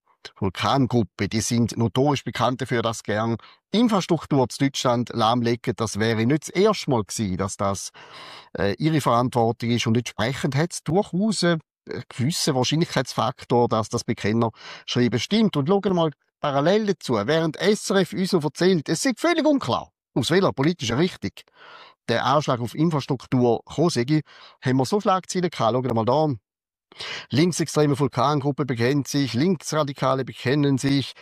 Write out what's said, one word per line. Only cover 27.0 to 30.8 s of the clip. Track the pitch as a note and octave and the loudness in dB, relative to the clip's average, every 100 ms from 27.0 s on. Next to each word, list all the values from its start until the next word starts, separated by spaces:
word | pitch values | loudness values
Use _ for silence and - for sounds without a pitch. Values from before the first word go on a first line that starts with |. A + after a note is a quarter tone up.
| - - - | -12 -12 -2
Linksextreme | B2 F3 - D#3+ D3+ D3+ C3 | 2 2 0 -2 2 2 2
Vulkangruppe | C3+ - C3 D3+ C#3 C#3 | 0 0 0 2 -2 -2
bekennt | C3 A#2 A#2+ D3 B2+ | -4 0 2 0 0
sich, | C#3+ C3+ | -2 0
Linksradikale | A2+ F3 E3 - D#3 C#3+ C#3 C3+ C3+ | 0 0 0 -2 -2 -2 -2 0 0
bekennen | B2 - B2 D3 C#3+ | -4 -6 -2 2 2
sich, | C3+ | 2